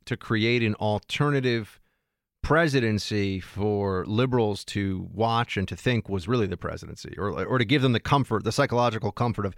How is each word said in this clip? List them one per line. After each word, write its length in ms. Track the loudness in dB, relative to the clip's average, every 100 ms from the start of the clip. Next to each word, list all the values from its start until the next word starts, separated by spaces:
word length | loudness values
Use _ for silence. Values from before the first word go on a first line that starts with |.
| -8
to 100 | -8
create 480 | -2 0 2 2
an 120 | 2 0
alternative 1040 | 0 -2 -4 -2 0 2 0 -2 -4 -14 _ _ _ _ _ -8
presidency 1000 | 2 4 4 4 2 0 0 0 0 -2
for 640 | -8 -4 -2 0 0 -2 -2
liberals 580 | 0 2 2 2 0
to 460 | -6 -4 -2 -4 -6
watch 460 | -2 0 2 0 -2
and 100 | -4
to 80 | -2
think 320 | 0 0 -2
was 180 | -6 -2
really 220 | 0 0
the 80 | -4
presidency, 580 | -8 -10 -12 -14 -14 -6
or, 280 | -4 -4 -2
or 120 | 0
to 80 | 4
give 160 | 4
them 100 | 4
the 80 | 2
comfort, 460 | 2 2 2 0 0
the 60 |
psychological 580 | 0 0 2 0 0 -4
comfort 340 | -2 -2 0
of, 80 | -4